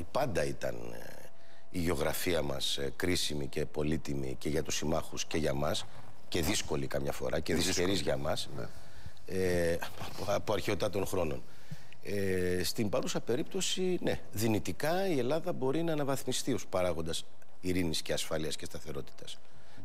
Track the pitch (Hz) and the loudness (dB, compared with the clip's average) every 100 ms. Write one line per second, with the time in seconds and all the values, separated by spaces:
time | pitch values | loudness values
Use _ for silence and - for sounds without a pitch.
0 | - - 143 85 71 67 65 60 58 57 | -2 0 0 2 0 0 0 -2 -4 -4
1 | 57 - - - - - - 90 85 82 | -4 -4 -4 -2 -4 -4 -2 0 2 2
2 | 78 - - 85 71 67 - - 69 - | 2 0 2 2 2 0 0 0 0 0
3 | 90 87 - 76 69 - 73 - 76 78 | 2 2 2 0 0 0 -2 0 2 2
4 | 71 69 67 64 - 76 73 - 76 80 | 0 -2 0 -2 0 0 0 0 2 0
5 | - - - 85 76 67 73 104 - - | 0 -2 -2 0 2 2 0 0 -2 -2
6 | - - - 92 78 104 - 76 67 71 | -4 -4 -2 0 2 2 0 0 0 0
7 | 69 - 67 78 80 80 87 90 87 98 | 0 0 0 0 2 2 2 2 2 2
8 | 76 71 73 - - 69 58 - - - | 2 0 0 0 -2 -2 -4 -4 -4 -4
9 | - - - 92 92 90 85 82 - - | -4 -4 -2 0 2 4 2 2 0 -2
10 | - - 90 101 - 101 - 104 107 98 | -4 -2 0 0 2 0 2 0 0 0
11 | 95 95 82 64 - - - - - - | 0 2 0 0 -2 -2 -2 -2 -4 -4
12 | - 101 98 92 90 90 90 - 107 127 | -2 0 2 2 2 2 0 0 0 0
13 | 175 170 - 120 175 196 180 - 185 180 | 0 -2 0 0 0 -2 0 0 0 2
14 | - - - 104 113 147 - 85 147 180 | 0 0 -2 0 2 2 2 0 0 2
15 | 196 151 120 156 170 156 131 143 170 156 | 2 2 2 2 0 0 0 2 2 2
16 | 135 135 - 127 - 107 - 92 90 82 | 2 0 0 0 2 0 2 2 2 2
17 | 80 80 - - - - 90 90 87 78 | 0 -2 -2 -4 -4 -2 0 2 2 2
18 | - 73 - 80 78 73 - 78 - 73 | 0 0 0 0 0 -2 -2 -2 -2 -2
19 | - - - - - - - - | -4 -4 -4 -4 -4 -4 -4 -4